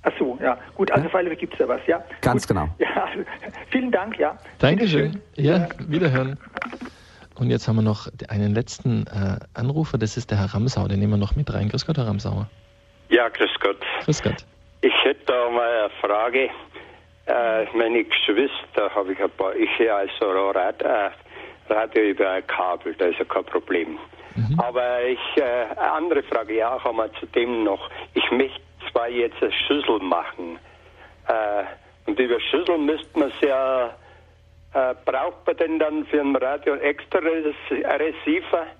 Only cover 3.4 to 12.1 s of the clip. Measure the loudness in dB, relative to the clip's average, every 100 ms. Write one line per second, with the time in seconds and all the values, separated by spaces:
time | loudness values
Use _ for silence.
3.4 | -14 -14 -2 0 2 0 0 -2 -2 -2
4.4 | -16 2 4 4 4 4 2 -2 -10 0
5.4 | 4 4 2 -4 -2 0 2 2 0 -6
6.4 | -12 -12 -10 -12 -16 -18 -20 -20 -20 -4
7.4 | 0 0 2 2 2 0 -6 -12 -6 0
8.4 | 2 0 -2 -2 0 0 -2 -2 -2 -2
9.4 | -8 -4 -2 0 0 0 -2 -2 -2 0
10.4 | 0 2 0 0 0 2 2 2 2 0
11.4 | 0 0 -2 -2 -2 -2 0